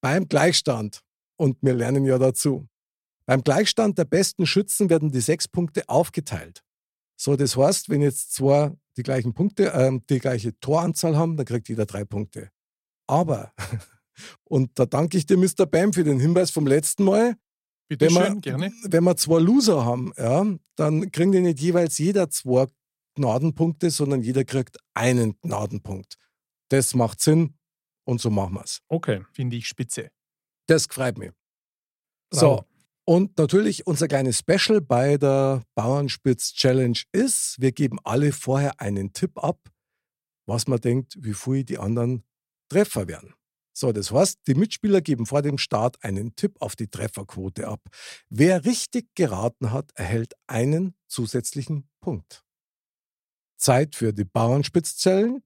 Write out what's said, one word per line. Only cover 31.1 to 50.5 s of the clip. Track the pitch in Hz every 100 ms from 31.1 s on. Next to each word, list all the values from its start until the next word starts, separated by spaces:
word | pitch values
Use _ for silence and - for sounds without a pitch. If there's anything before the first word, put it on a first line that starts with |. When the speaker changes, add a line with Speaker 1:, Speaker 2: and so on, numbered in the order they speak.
| 113
Speaker 1:
mich. | 92 - _ _ _ _ _ _ _ _ _
Speaker 3:
Bravo. | 156 156 123
Speaker 1:
So, | - _ _ _ -
und | 170 196 -
natürlich | 156 185 214 - -
unser | 147 160
kleines | 135 131 113
Special | - 185 - 214
bei | 151 120 135 143
der | 139 135 135 135 -
Bauernspitz-Challenge | - 113 143 139 - - 123 - - 135 127 127 117 -
ist, | 190 262 - - -
wir | 131
geben | 123 139 107
alle | - 135 147
vorher | 143 - 135 143 -
einen | 107 101 98
Tipp | - 185 -
ab, | 147 - _ _ _ _ _ _ _ _ -
was | 117 -
man | 127
denkt, | 120 123 127 -
wie | 117
viel | 101 - 135
die | 127 -
anderen | 98 117 120 127 - _ _ _ _
Treffer | 160 208 - 90
werden. | 80 - _ _ _ _
So, | - 135
das | 107 95
heißt, | 113 196 - -
die | 135
Mitspieler | 214 - 214 196
geben | 156 131 113
vor | 139
dem | 143 139
Start | - 113 120 -
einen | - 98 113 -
Tipp | - _
auf | 110 -
die | 107
Trefferquote | - 107 - 101 - 95 - 110
ab. | 104 - - - - _
Wer | 104 156 185 151
richtig | 240 - 247 - -
geraten | 160 107 113 - 120
hat, | 131 - -
erhält | 87 113 113 -
einen | _